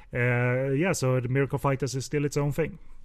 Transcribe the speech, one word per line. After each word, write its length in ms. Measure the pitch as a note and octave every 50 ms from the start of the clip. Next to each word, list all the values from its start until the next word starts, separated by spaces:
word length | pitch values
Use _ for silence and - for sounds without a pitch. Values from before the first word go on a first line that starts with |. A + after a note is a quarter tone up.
| - - -
uh, 580 | B2+ A#2+ B2 B2 A#2+ B2 B2 B2 C3 C3+ C#3
yeah, 200 | C#3 C3+ E3+ F#3+
so 300 | F3 - C3+ C3 B2+ B2+
the 80 | A#2+ A#2+
Miracle 300 | B2+ C#3 C#3 C3 - C3+
Fighters 360 | - C#3+ C#3 C3 D3 C3 A2+
is 80 | C3+ B2
still 220 | - - D3 C#3+
its 100 | C#3+ -
own 160 | D3 C#3+ D3
thing, 280 | C3 - D#3 - - - - - - - -